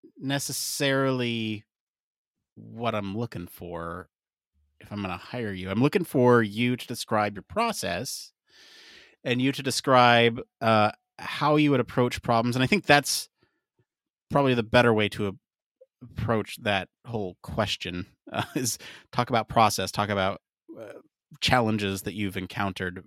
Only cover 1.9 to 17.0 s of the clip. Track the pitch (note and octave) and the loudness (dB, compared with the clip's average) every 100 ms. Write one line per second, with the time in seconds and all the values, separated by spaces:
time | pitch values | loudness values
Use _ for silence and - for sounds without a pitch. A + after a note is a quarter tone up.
1.9 | _ _ _ _ _ _ - A2 A2+ A#2 | _ _ _ _ _ _ -20 -18 -6 -4
2.9 | G#2+ G2 G2+ A#2+ - F2 - F2 E2+ E2 | -2 -4 -6 -6 -8 -14 -14 -12 -10 -10
3.9 | F2 - _ _ _ _ _ _ _ - | -12 -14 _ _ _ _ _ _ _ -12
4.9 | G#2 G2 F2 - B2+ G#2+ F#2+ F#2 G2+ C#3 | -8 -6 -8 -10 -10 -8 -8 -4 0 2
5.9 | G3 E3+ C#3 B2 A#2+ G#2+ G#2 B2 B2 - | 2 0 4 6 6 4 0 -2 -2 -6
6.9 | A#2 - A2 G#2 G#2 - G#3 A#3 - F#2 | -10 -4 -2 -2 -4 -8 -4 -2 -4 -4
7.9 | F2+ C3 - - _ _ _ - - - | -6 -6 -12 -16 _ _ _ -20 -20 -20
8.9 | - - _ C3+ B2 C3+ C3+ C3+ - - | -20 -20 _ -4 0 0 0 -4 -2 4
9.9 | B2+ B2 A#2+ A#2 A#2 - _ A2+ A2 G#2+ | 6 8 8 6 2 -8 _ 2 4 4
10.9 | - _ - F2 - D3 D3+ D3 C3+ A#2+ | 0 _ -16 -12 -2 2 4 4 2 0
11.9 | - B2 - - A#2 A#2+ B2 B2+ G#3 - | 0 0 0 0 2 2 0 0 0 4
12.9 | C#3+ C#3 - - _ _ _ _ _ _ | 4 4 -4 -8 _ _ _ _ _ _
13.9 | _ _ _ _ C#3+ C3+ B2 A2 B2 A#2+ | _ _ _ _ 2 4 2 4 4 6
14.9 | G#2+ G#2 - G2+ F#2+ _ _ _ _ _ | 4 2 -2 -6 -6 _ _ _ _ _
15.9 | _ A#2+ - - A2+ G2 - A2 G2 F2+ | _ -18 -6 -2 -2 -2 -6 -2 -2 -2
16.9 | _ | _